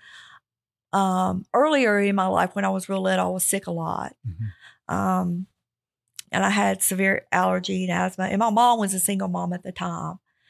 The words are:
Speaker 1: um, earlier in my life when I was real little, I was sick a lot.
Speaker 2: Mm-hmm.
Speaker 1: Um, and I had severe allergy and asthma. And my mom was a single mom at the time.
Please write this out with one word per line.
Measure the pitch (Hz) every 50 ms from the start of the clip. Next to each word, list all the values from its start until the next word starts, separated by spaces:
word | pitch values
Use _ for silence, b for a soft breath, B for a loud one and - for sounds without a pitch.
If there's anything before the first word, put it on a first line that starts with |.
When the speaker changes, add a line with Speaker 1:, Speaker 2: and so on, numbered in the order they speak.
| B B B B B B B B _ _ _ _ _ _ _ _ _ _ -
Speaker 1:
um, | 196 196 190 185 185 185 185 185 185 196 - -
earlier | 240 277 311 311 277 254 220 208 202
in | 202 202 196
my | 196 185
life | 190 185 175 180 180 -
when | 202 196
I | 190
was | 190 190 185 -
real | 196 190 185
little, | 190 190 185 185
I | 180
was | 185 185 -
sick | - - 196 190
a | - 170
lot. | 165 160 165 175 - - - - _ -
Speaker 2:
Mm-hmm. | 120 85 - 113 104 87 - - - - _ _ - -
Speaker 1:
Um, | 185 196 190 185 185 185 175 175 175 190 - _ _ _ _ _ _ _ _ _ _ _ _ _ - - _ -
and | 185 190
I | 196
had | 202 202 202 196 190 190 -
severe | - 196 185 190 196 196 - - _
allergy | - 185 185 185 185 185 180 - 190 185 185
and | 185 170
asthma. | 175 185 185 185 - 185
And | 190 - 196
my | 226 226
mom | 208 226 240 247 240 226
was | 214 196 196
a | 185
single | - - 202 190 196 185
mom | 175 180 175 175 175
at | 180 -
the | 190 180
time. | - - 180 170 170 160 160 170 185 B B B B B B